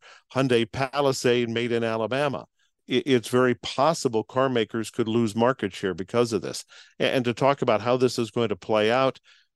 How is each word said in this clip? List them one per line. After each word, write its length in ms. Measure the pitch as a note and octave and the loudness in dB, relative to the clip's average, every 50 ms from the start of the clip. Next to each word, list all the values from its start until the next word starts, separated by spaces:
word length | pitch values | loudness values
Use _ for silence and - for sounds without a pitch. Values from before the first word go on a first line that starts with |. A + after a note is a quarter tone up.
| - - - - _ _ | -6 -20 -20 -20 _ _
Hyundai 400 | - B2+ C3+ C3 B2 A#2 A2+ - | -2 0 0 2 2 2 0 -2
Palisade 800 | - - C3+ B2+ - C#3+ C#3+ C3+ C3 - - B2 A#2+ B2 A#2+ A2+ | -4 -6 -4 -4 -2 0 0 0 0 2 2 2 2 2 0 -2
made 220 | A2+ A#2 A#2+ A#2 | -2 -2 -2 -2
in 120 | A#2 A#2 A#2 | -2 -2 -2
Alabama. 640 | A2+ A2 A2+ A2 G#2 B2+ C#3 D3 C#3 A#2+ D2+ - - _ _ _ _ _ _ _ | -2 -2 -2 -4 -2 -2 -2 -2 -2 -4 -6 -12 -14 _ _ _ _ _ _ _
I-, 140 | - B2+ B2 - | -2 -2 0 2
it's 220 | C#3+ C3 A#2 A2 - | 2 2 2 2 2
very 260 | B2+ B2+ B2+ B2 A#2+ | 2 2 2 2 0
possible 680 | - - - - - C3 D#3 E3+ - - C3 A2+ A2 G#2+ | -2 -6 -8 -2 0 2 2 2 0 -2 -2 -2 -2 -4
car 260 | - - B2+ C3+ C3+ | -2 -2 0 0 0
makers 420 | B2+ A#2 A2 - - A2+ G#2+ - | 2 0 -2 -2 -4 -8 -8 -6
could 160 | - - A2+ | -4 -4 -2
lose 280 | A2+ A2 A#2+ A#2 G#2+ G2+ | 0 0 0 0 0 2
market 380 | A2+ A#2 B2+ C3 - A2 F#2+ - | 2 2 2 2 0 -4 -6 -6
share 220 | - - F#2+ F2 | -4 -4 -4 -4
because 360 | E2 F#2+ - - A#2+ A#2+ A2+ | -6 -6 -2 0 0 0 2
of 120 | A2+ F2+ D2 | 0 -4 -4
this. 200 | C2 - - - _ - - - _ _ - | -6 -10 -12 -14 _ -20 -20 -20 _ _ -2
A-, 80 | C#3 | -2
and 180 | B2 - C3+ A#2 | 0 0 0 -2
to 80 | A#2+ A2+ | -2 -2
talk 300 | - C3+ C3+ C#3 - C#3 | 0 2 2 2 2 2
about 180 | B2 A2 G2+ | 0 0 0
how 160 | G#2+ A#2+ B2+ | 2 0 0
this 220 | B2+ B2+ A#2+ - - | 2 2 0 0 -2
is 100 | A#2 G#2+ | -6 -4
going 200 | - A#2+ A#2 G#2 | -2 -2 -2 -2
to 60 | G2+ | -4
play 360 | - - - A2 G#2+ G#2+ A2 | -6 -4 -2 0 2 2 2
out, 280 | A#2+ C3 C3+ C3 - - _ _ _ _ _ _ _ | 2 2 0 0 -2 -6 _ _ _ _ _ _ _